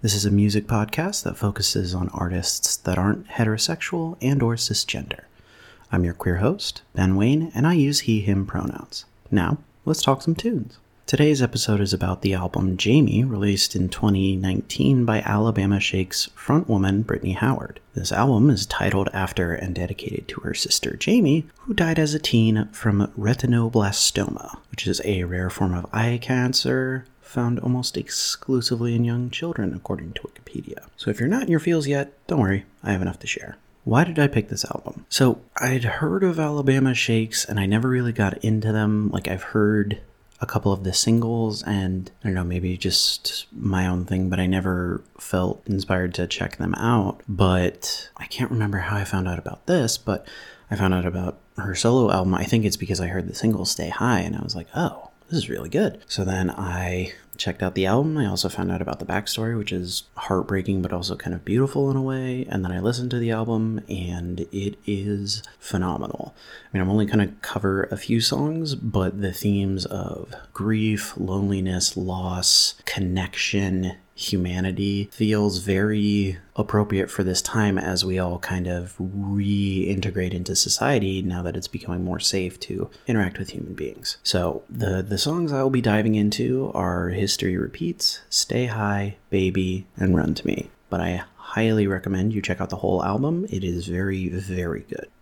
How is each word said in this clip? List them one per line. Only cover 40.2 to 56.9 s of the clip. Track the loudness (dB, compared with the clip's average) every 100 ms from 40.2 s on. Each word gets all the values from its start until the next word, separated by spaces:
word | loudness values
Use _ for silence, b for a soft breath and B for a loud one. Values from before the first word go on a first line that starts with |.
| _ _
a | -2
couple | 0 2
of | 0 0
the |
singles, | 0 4 4 2 0 0 -2
and | -2 -2 0 -2 -6 -6
I | -2
don't |
know, | -2 0
maybe | -2 -2 -2
just | 0 0 0 -2 -6 -8 -12
my | -4 0 2 2
own | 0 0
thing, | 0 0
but | 2
I | 2
never | 2 2 0 0 -4 -8 -18
felt | -4 0 0 -2 -4
inspired | -4 0 0 0
to | -2 -4
check | -2 -4 -4
them | -4 -2
out. | 2 2 2 -4 -6
But | 2 4 4 2 -2 -8 -8 -10 -16
I | -14
can't | -6 -2
remember | 0 0 -2
how | -2 -4
I |
found | -2 -2 -2
out | -4
about | -8 -12 0
this, | 2 2 -2
but | -2 -4 -4 B B B B
I | 0
found | 2
out | 2 0
about | -2 -6 -8 _ -8
her | -6 0
solo | 4 4 4
album. | 4 2 0
I | 2
think | 2
it's | 2 -2
because | -4 -4
I | -2
heard | -4 -6
the | -2
single | 0 2 0
Stay | -4 -4
High, | -2 0 0
and | -2
I | -6
was | -8 -8
like, | -8
"Oh, | -4 -4 -4 -18 _ _
this | -4
is | -4
really | -6 -4
good." | 0 0 -2 -8
So | -4
then | -2 0 -2
I | -2 -6 -4 -4